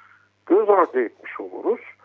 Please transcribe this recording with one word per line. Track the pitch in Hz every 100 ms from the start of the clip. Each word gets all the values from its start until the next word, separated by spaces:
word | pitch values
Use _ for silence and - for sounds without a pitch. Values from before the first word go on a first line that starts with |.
| _ _ _ _ -
göz | 190 208
ardı | 190 160 131
etmiş | 107 - - -
oluruz. | 92 92 160 247 - -